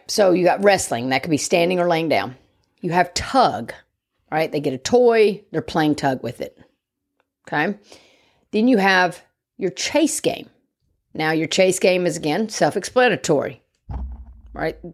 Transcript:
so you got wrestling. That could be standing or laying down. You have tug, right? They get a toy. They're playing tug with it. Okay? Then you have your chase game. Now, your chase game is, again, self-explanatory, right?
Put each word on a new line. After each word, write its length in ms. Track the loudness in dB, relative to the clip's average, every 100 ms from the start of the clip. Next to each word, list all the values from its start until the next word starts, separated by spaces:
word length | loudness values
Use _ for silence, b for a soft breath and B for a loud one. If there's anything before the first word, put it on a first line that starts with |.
| -4
so 240 | 2 2
you 100 | 4
got 200 | 2 4
wrestling. 460 | 4 4 0 -6 -2
That 140 | -2
could 80 | 0
be 60 | -2
standing 420 | 0 0 2 0
or 80 | 0
laying 220 | 0 0
down. 260 | -2 -2 -10 _ _ _ _
You 100 | -2
have 220 | 0 0
tug, 600 | -4 -2 2 2 0 -8 -14 _ _ _ _ _
right? 200 | -4 -4
They 80 | -4
get 140 | -4
a 40 | -6
toy. 680 | 0 4 4 6 4 0 -6
They're 100 | -8
playing 340 | -4 0 0 0
tug 260 | -2 -2
with 180 | -6 -10
it. 160 | -12 -12 _ _ _ _ _ _ _ _ -6
Okay? 300 | -2 -2 -4 b b b b b b b
Then 160 | 0 2
you 100 | 4
have 440 | 4 4 2 -2 _ _ _ -8
your 140 | -6
chase 480 | -6 -4 0 0 0
game. 300 | -4 -6 -10 _ _ _ _ _ _
Now, 180 | -6 -2
your 160 | -2 0
chase 320 | 2 2 2
game 260 | 2 2 0
is, 120 | -2
again, 320 | -4 -2 -4
self-explanatory, 1120 | 0 0 0 -2 2 2 2 0 0 -2 -8 _ _ -14 -10 -10 -14 -18 -20 -20
right? 240 | -8 -8 -8 -14